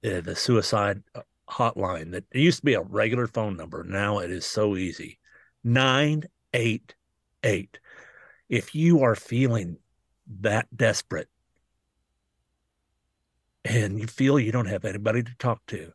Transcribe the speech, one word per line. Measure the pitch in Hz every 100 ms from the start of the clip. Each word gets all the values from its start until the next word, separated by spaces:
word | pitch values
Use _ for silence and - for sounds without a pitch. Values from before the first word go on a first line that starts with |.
| 110
uh, | 92
the | 85 92
suicide | - 120 101 107 101 101 - - - _ -
hotline | - 120 - 95 87 80
that, | 90 -
it | 127
used | 156 -
to | 143
be | 110
a |
regular | 90 98 110 123 120
phone | - 107 92
number. | 80 87
Now | 90 95 104 104
it | 87
is | 87 -
so | - 107 95
easy. | 92 78 - - _ - _ _
Nine | 120 123 131 131 151 151 151 _ _
eight | 127 117 110 _ - _ _ _ _
eight. | - 95 - - _ - - - - - _
If | 117 - 147
you | 165 170
are | 131 110
feeling | - 120 131 113 87 82 _ _ _ _ - 98
that | 107 107 - 113
desperate | 113 104 - 80 - _ _ _ _ _ _ _ _ _ _ _ _ _ _ _ _ _ _ _ _ _ _ _ -
and | 113 104 101
you | 110
feel | - 135 143
you | 110
don't | 123 107
have | 98 104
anybody | 101 107 113
to | 117 123
talk | 127 110 -
to | 95 -